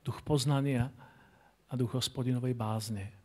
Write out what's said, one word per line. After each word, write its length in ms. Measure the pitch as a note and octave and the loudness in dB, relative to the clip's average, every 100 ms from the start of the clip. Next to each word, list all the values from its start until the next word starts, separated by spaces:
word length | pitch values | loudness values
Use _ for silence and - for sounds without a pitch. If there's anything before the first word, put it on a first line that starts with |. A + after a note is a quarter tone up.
duch 220 | - - | -6 -8
poznania 640 | - D3+ B2+ C#3 C#3 B2+ B2+ - - - - - - _ _ | 0 2 4 2 2 2 0 -4 -20 -20 -20 -20 -20 _ _
a 60 | B2 | -2
duch 220 | B2 B2+ | 0 0
Hospodinovej 560 | - - B2+ B2+ B2+ B2 | -2 -2 0 0 0 0
bázne. 540 | A2 A2 G#2+ G#2 G2+ - | 0 -2 -2 -6 -6 -12